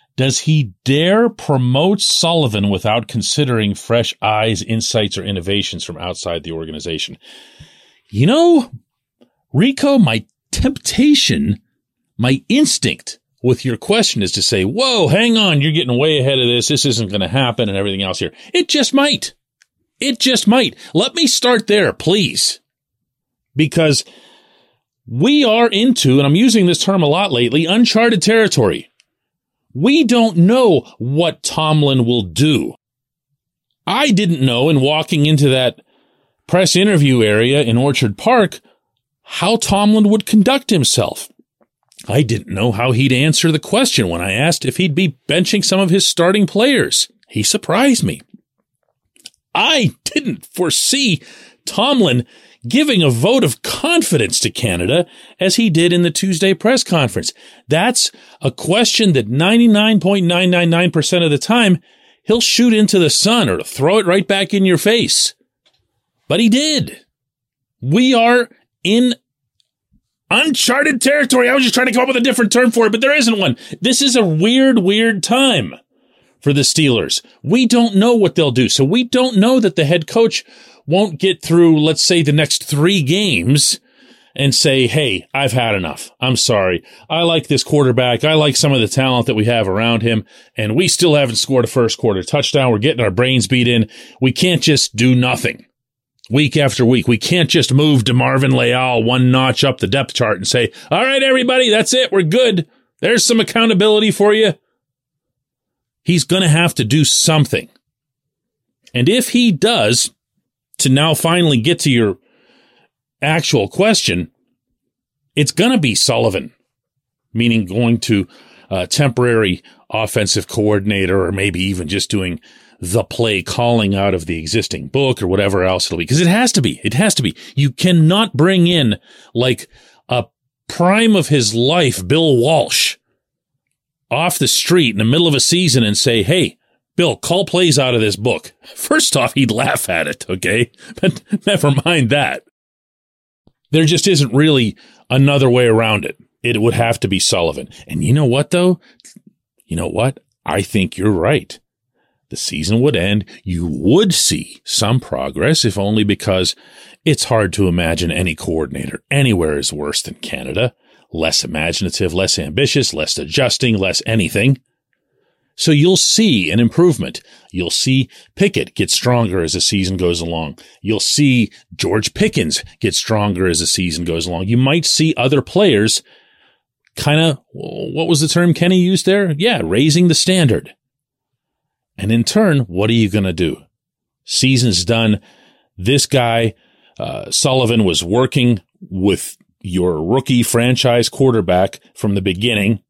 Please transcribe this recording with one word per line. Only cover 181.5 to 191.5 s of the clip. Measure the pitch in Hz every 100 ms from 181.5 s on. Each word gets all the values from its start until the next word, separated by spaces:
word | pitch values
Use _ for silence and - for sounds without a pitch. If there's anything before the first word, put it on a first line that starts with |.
| _ _ _ _ -
And | 95
in | 117 113
turn, | 208 214 143
what | 120 87 107
are |
you | 117 107
gonna | 104 95
do? | 85 85 - _ _ _ _ _ _ -
Season's | - 131 131 123 87
done. | 87 113 113 104 - _ _ _ _ -
This | 92 139 -
guy, | 135 120 117 117 - _ _ _ -
uh, | - 53 -
Sullivan, | - 147 131 120 117 101
was | 82
working | 85 110 131 - 120 113 - _
with | - 95 95 92 - - _ _
your | 101 90 90 80 82
rookie | 127 - 123
franchise | 117 117 120 127 127 120 117
quarterback | - 135 113 90